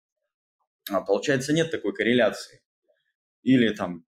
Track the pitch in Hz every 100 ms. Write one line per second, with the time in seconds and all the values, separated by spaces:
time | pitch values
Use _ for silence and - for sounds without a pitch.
0 | _ _ _ _ _ _ _ _ - 98
1 | 90 98 - 135 139 156 160 139 104 -
2 | 107 123 107 - - - _ _ _ _
3 | _ _ _ _ 120 131 110 104 92 85
4 | -